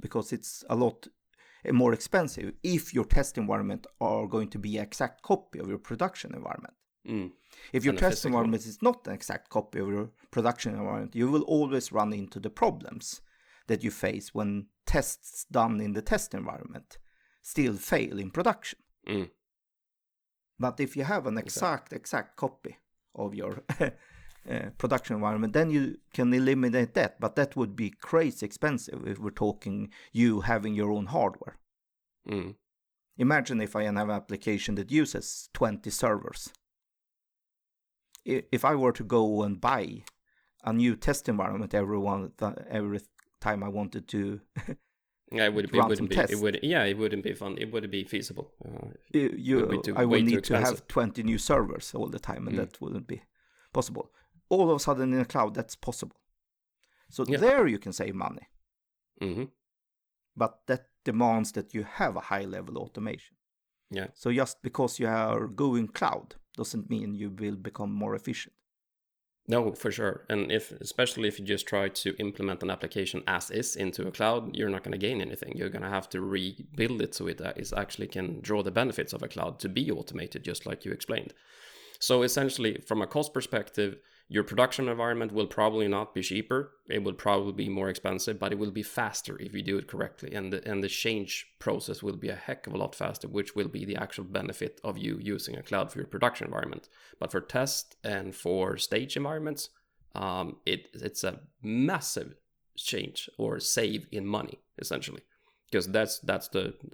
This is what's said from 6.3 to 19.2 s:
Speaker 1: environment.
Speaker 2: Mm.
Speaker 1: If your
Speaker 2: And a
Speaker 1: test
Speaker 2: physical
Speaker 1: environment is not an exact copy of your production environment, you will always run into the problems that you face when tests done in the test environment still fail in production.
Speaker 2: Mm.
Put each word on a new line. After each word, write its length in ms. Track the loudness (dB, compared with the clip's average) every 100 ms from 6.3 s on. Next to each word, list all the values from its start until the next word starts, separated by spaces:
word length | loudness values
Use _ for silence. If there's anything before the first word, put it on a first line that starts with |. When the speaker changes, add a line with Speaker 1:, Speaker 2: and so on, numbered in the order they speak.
| -8
Speaker 1:
environment. 380 | -8 -8 -10 _ _ _ -6
Speaker 2:
Mm. 240 | -4 -4 -10 _ -20 -4
Speaker 1:
If 140 | 2 4
your 60 |
Speaker 2:
And 60 | 6
a 20 |
Speaker 1:
test 100 | 6 4
Speaker 2:
physical 120 | 2
Speaker 1:
environment 340 | 4 4 2 -2
is 160 | 2
not 260 | 4 4 -2
an 60 |
exact 360 | -8 -6 -8 -2
copy 300 | -2 -2 -2
of 80 | -2
your 240 | -2 -4 -10 _
production 440 | 2 2 2 -2
environment, 420 | -4 -4 -4 -4 0
you 160 | 4
will 120 | 4
always 480 | 4 4 4 0 0
run 180 | 0 2
into 260 | -2 -6 -6
the 100 | -8
problems 720 | 2 2 2 -8 -12 -10 -12 -16 _ _ _ -2
that 140 | 0
you 80 | 0
face 420 | -2 -2 -2 -4
when 340 | -2 -2 -2 -6 _ 2
tests 600 | 2 2 -6 -12 -14 -2
done 340 | 2 4 2
in 140 | -2
the 80 | -2
test 320 | 0 0 0
environment 640 | -6 -8 -10 -12 -14 -16 -20 -20 _ _ _
still 340 | -2 2 2 0
fail 420 | 2 2 2 -4
in 100 | -4
production. 500 | 0 2 0 -4 -14 _ _ -4
Speaker 2:
Mm. 220 | -2